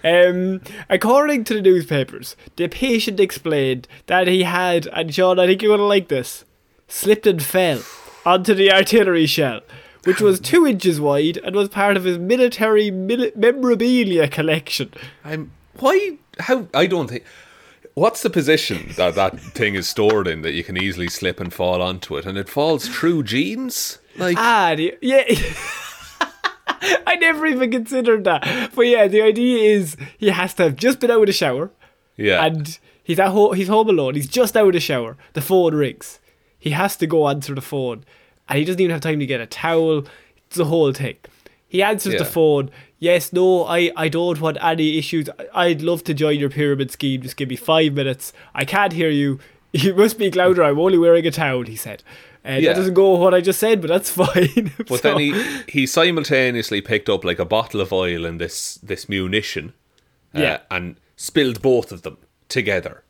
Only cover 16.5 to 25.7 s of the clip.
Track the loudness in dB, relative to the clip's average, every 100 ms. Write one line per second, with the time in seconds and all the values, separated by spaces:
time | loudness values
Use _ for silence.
16.5 | -2 -2 0 0 0 -4 -8 -14 -20 -20
17.5 | -20 _ _ -14 0 0 0 -4 -2 2
18.5 | 0 0 -8 -10 -2 -2 0 -2 -4 -18
19.5 | -4 -2 -2 -6 0 2 2 -2 -4 -6
20.5 | -6 -8 -6 -6 -6 -8 -6 -6 -6 -10
21.5 | -4 -2 0 -2 -6 -8 -10 -8 -10 -8
22.5 | -2 0 -2 -4 -4 -2 0 -2 -2 -2
23.5 | -4 -8 -8 -10 -12 _ -6 -2 0 2
24.5 | 2 2 0 -4 -4 2 2 4 0 0
25.5 | -6 -12